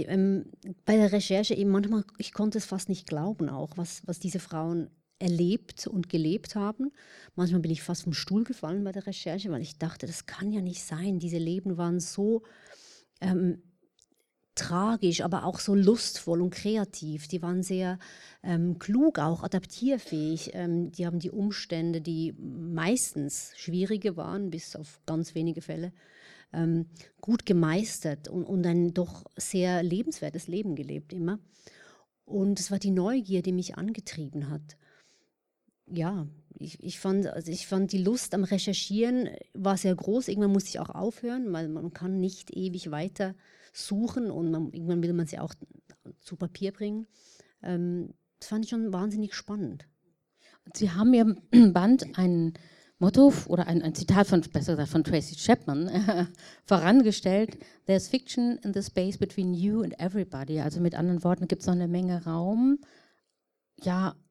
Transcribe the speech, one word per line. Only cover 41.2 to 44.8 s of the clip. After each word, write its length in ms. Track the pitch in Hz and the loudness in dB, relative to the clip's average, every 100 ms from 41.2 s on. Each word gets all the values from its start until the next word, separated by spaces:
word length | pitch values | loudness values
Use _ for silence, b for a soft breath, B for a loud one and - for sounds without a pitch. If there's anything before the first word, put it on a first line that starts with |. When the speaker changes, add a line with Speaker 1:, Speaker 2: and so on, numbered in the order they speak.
| 233 254 233 | -6 -6 -4
Speaker 1:
weil 160 | 165 160 | -4 -4
man 240 | 156 170 | -6 -8
kann 260 | - 180 190 | -8 -4 -2
nicht 360 | 185 180 - - | -2 -4 -12 -8
ewig 360 | 185 180 165 | -6 -6 -8
weiter 440 | 147 185 - 190 190 b b b | -6 -6 -6 -6 -8 b b b
suchen 580 | - - 202 240 262 226 | -14 -6 -2 -2 -2 -4
und 200 | 160 170 | -2 -2
man, 200 | 160 160 | -2 -4
irgendwann 300 | - | -6